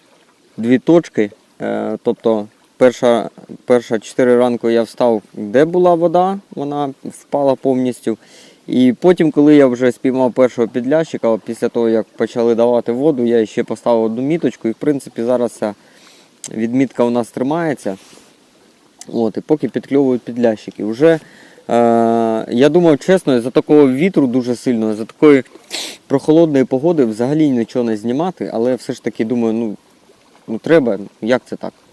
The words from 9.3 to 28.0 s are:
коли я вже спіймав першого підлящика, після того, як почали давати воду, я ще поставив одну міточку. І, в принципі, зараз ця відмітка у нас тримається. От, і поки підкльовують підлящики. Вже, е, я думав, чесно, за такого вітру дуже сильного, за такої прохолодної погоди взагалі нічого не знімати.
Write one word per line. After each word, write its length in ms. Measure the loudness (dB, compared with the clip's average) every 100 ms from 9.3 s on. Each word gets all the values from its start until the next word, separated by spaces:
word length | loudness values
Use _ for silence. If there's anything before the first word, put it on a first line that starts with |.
коли 240 | 2 4 6
я 120 | 4
вже 240 | 2 -2
спіймав 420 | 0 -2 0 0
першого 340 | 2 0 0 -4
підлящика, 680 | -4 -2 -2 -2 -4 -2 -2
після 320 | -4 -6 -4
того, 200 | -2 0
як 160 | 0 -2
почали 500 | -4 -4 0 0 2
давати 360 | 2 2 -2
воду, 340 | -2 0 0 2
я 200 | 0 0
ще 180 | -4
поставив 400 | -6 -4 -2 0
одну 180 | 0 -2
міточку. 460 | -4 -2 -4 -4 -6
І, 40 |
в 40 | -4
принципі, 480 | -2 -4 -6 -6
зараз 280 | -2 -2 -2
ця 240 | -4 -8 -8 _ _ -20 -20 _ _ -12
відмітка 520 | -6 -4 -2 -2 0
у 60 | -2
нас 200 | -2 -4
тримається. 680 | -6 -4 -4 -4 -6 -8 -10 -14 -20 -20 _ _ _ _ _ _ -20 -10
От, 300 | -4 -4 -4
і 40 |
поки 280 | -4 -2 -2
підкльовують 520 | -6 -4 0 0 -2
підлящики. 640 | -6 -2 -2 -2 -8 -10
Вже, 300 | -8 0 2
е, 60 | 2 -4 -20 -20 -18 -4 0 2 2 2 0 0 -4 -4
я 200 | 0 2
думав, 280 | 4 4 2
чесно, 440 | 2 0 2 -2
за 100 | -2
такого 380 | -2 2 4 4
вітру 380 | 2 0 0 0
дуже 280 | 0 -2 -4
сильного, 380 | -2 -2 -2
за 120 | -4 -8
такої 380 | 2 4 4 2 -12 -14 -12 -12 -14 -6
прохолодної 560 | -2 2 2 4 2
погоди 420 | 0 -2 0 0 0
взагалі 440 | 0 -2 0 0
нічого 360 | 0 -2 -4 -4
не 120 |
знімати. 520 | -4